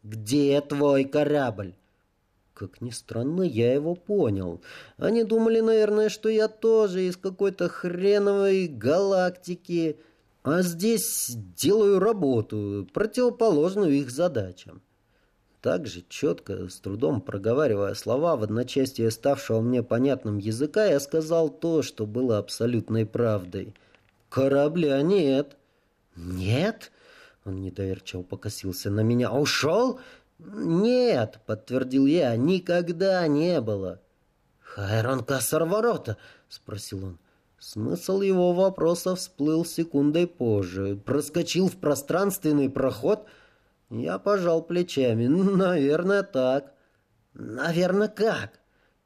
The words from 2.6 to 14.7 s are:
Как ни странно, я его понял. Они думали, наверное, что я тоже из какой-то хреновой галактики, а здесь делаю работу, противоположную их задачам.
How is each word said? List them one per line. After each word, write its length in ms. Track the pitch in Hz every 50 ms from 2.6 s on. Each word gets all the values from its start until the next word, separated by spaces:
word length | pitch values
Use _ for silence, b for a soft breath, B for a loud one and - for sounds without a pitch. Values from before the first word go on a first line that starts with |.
Как 180 | 101 - - -
ни 120 | 120 123
странно, 500 | 117 - - - - 113 123 143 165 185
я 320 | 185 165 113 110 117 120 131
его 220 | 143 151 170 175
понял. 680 | 175 - - 208 202 151 113 101 95 92 87 82 85 B B B B B B B
Они 260 | B - 185 226 233 226
думали, 380 | 196 226 226 226 226 226 226
наверное, 480 | 226 226 226 220 214 208 208 214 214 214
что 200 | 214 - - 220
я 180 | 220 214 214
тоже 600 | 214 214 - - 226 226 220 214 196 180 185 185
из 100 | 180 180
какой-то 500 | - - 190 185 - 202 196 185 - 180 170
хреновой 960 | - - - 175 175 175 190 202 208 202 202 202 202 202 196 196 190 190 185
галактики, 1300 | 165 139 110 107 127 156 190 196 196 196 185 180 180 180 - - 175 180 175 _ - 170 170 165 156 151 b b b b b b _ _ _ -
а 180 | 131 156 180
здесь 760 | 185 175 170 165 196 226 233 196 - - - - - - 123 110 98 90 90
делаю 420 | - 139 170 202 226 208 202 202
работу, 920 | 190 190 226 220 196 151 135 123 113 104 - 110 107 101 101 101 101 95 - -
противоположную 1000 | - 208 220 - 254 247 240 240 - 226 220 165 143 156 185 196 208 196 156 139
их 180 | 143 139 120
задачам. 720 | 123 147 175 180 143 110 95 92 90 - - -